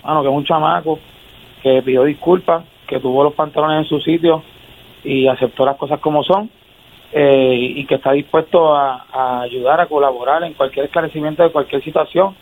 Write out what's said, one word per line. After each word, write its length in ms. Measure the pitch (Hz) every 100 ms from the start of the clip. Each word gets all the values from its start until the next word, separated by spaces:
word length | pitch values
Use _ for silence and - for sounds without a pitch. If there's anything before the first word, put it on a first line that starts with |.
mano, 200 | - 156
que 40 | 139
es 60 |
un 100 | 143
chamaco 560 | 139 160 156 175 156 156 - - - - - -
que 180 | 135 131
pidió 200 | 127 127
disculpas, 600 | 143 143 - 185 - 165 - _ -
que 120 | 131
tuvo 240 | 131 131
los 100 | 147
pantalones 500 | 147 151 151 156 156
en 20 | 151
su 140 | 147
sitio 420 | 160 165 165 160 - - - - - -
y 240 | 143 135 131
aceptó 380 | 127 123 - 135
las 120 | 139
cosas 220 | 139 147
como 240 | 156 151
son, 260 | 143 190 220 _ _ _ _ - -
eh, 600 | 151 143 135 131 123 127 143
y 100 | 139
que 100 | 135
está 160 | 135
dispuesto 600 | 143 143 160 160 180 160 147
a, 300 | 139 127 -
a 300 | 131 127 123
ayudar, 400 | 123 123 123 160
a 40 | 170
colaborar 560 | 151 139 123 123 156
en 100 | 170
cualquier 320 | 147 135 - 139
esclarecimiento 580 | 170 160 156 151 156
de 80 | 170
cualquier 320 | 151 135 139
situación 520 | 160 160 151 170 190 190